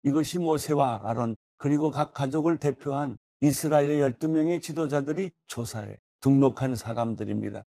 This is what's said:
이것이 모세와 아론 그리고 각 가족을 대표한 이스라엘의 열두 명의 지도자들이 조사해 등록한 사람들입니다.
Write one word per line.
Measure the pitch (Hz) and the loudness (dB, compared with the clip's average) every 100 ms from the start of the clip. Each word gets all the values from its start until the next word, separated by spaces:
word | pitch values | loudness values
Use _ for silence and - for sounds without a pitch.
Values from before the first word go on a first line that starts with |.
이것이 | 143 147 151 180 | 2 0 0 -2
모세와 | 170 151 151 147 135 113 | 0 0 0 2 2 0
아론 | 101 117 117 110 _ _ | -4 -2 -2 -4 _ _
그리고 | 143 147 151 | 0 2 2
각 | 139 151 | 0 -4
가족을 | - 139 151 156 160 | -2 -2 0 0 0
대표한 | 143 131 143 139 143 110 _ _ | -2 -2 -4 -4 -4 -8 _ _
이스라엘의 | 147 143 156 147 143 151 | 2 2 2 2 4 2
열두 | 139 117 160 | 2 0 0
명의 | 160 156 170 | 2 2 0
지도자들이 | - 156 151 147 139 156 190 _ _ | -4 -4 -2 -2 -2 -4 -6 _ _
조사해 | - 117 110 101 104 _ _ | -8 -8 -8 -12 -14 _ _
등록한 | 135 139 135 - 131 120 | 4 6 6 2 -4 -4
사람들입니다. | 110 113 117 110 104 107 104 101 | -6 -4 -4 -4 -4 -4 -4 -8